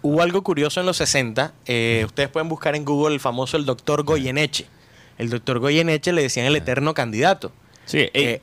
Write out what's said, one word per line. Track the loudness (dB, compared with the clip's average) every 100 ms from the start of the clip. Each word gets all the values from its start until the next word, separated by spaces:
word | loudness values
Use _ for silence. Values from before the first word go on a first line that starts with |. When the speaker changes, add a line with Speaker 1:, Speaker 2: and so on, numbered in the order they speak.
Speaker 1:
hubo | 0 2
algo | 2 2
curioso | -2 0 0 0
en | -2
los | 0
sesenta. | 0 0 0 -2 -4 -6 -4
Eh, | 0 2 2
Speaker 2:
Ujú. | 0
Speaker 1:
ustedes | -2 -2
pueden | -2 -4
buscar | -2 -2 -2
en |
Google | 0 0 2
el | 0
famoso | -2 -2 -2 -2
el | -2
doctor | -4 -2 -2
Goyeneche. | 0 0 0 -2 -2 -4 -10 -20 -20 -20 -20 -8
El | -6
doctor | -4 -2 -2
Goyeneche | 2 2 2 0 0
le | 0
decían | 0 0 0
el | 0
Speaker 2:
Ajá. |
Speaker 1:
eterno | 0 -2 0
candidato. | -2 -2 2 2 2 -4 -14 -20 -20 -4
Speaker 2:
Sí, | 0
eh, | 2
Speaker 1:
Eh, | 2 0 -2